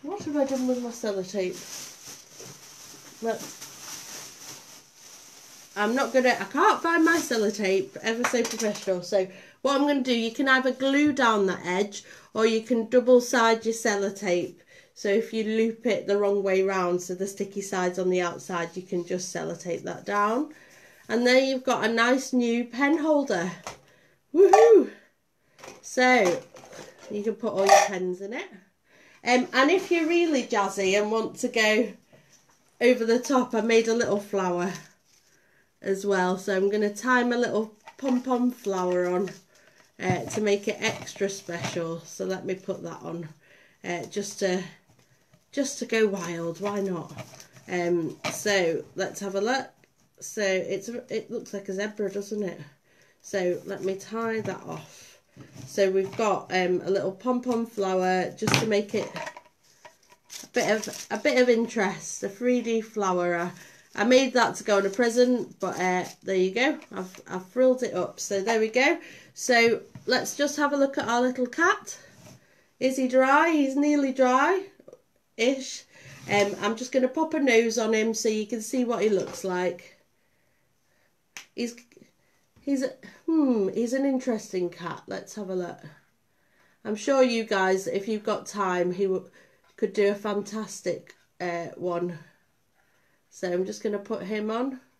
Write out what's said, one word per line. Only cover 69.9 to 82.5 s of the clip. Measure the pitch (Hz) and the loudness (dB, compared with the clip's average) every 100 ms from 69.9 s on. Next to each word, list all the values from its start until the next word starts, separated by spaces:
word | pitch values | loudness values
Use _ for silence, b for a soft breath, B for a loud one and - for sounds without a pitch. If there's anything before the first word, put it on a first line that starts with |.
| - - | -16 -2
let's | 247 202 - | -2 -2 -2
just | 285 285 | -2 0
have | 294 | 0
a | 285 | 2
look | 277 277 | 0 0
at | 220 | -2
our | 240 | 0
little | 254 254 247 | 0 0 -4
cat. | - 349 415 - - B B B B B B B B | 2 2 2 -4 -20 B B B B B B B B
Is | 254 262 | -2 0
he | 254 | 2
dry? | 254 262 285 330 | 4 6 6 6
He's | 311 269 269 | 4 2 2
nearly | 294 294 269 | 2 2 0
dry-ish. | 262 254 254 294 370 370 _ - - _ _ _ - 226 269 262 - - B B B B | 2 4 4 4 2 -2 _ -20 -20 _ _ _ 0 0 0 -6 -12 -16 B B B B
Um, | 202 202 185 | 2 2 0
I'm | 208 226 | -4 -4
just | 254 | -2
gonna | 269 254 | 0 0
pop | 320 320 | 0 -2
a | 311 | 0
nose | 277 226 233 226 | 4 4 4 0
on | 220 | 0
him | 220 220 | 2 0
so | 220 226 | 0 0
you | 220 208 | 0 -2
can | 233 | -6
see | 220 262 | -4 -2
what | 240 226 | -2 0
he | 208 | 2
looks | 196 - - | 0 -2 -6
like. | 190 180 180 175 - _ _ _ _ _ _ _ _ _ _ _ _ _ _ - - | -4 -2 -2 -4 -14 _ _ _ _ _ _ _ _ _ _ _ _ _ _ -20 -18
He's, | - 233 - _ - - _ _ _ _ | -8 -8 -10 _ -20 -20 _ _ _ _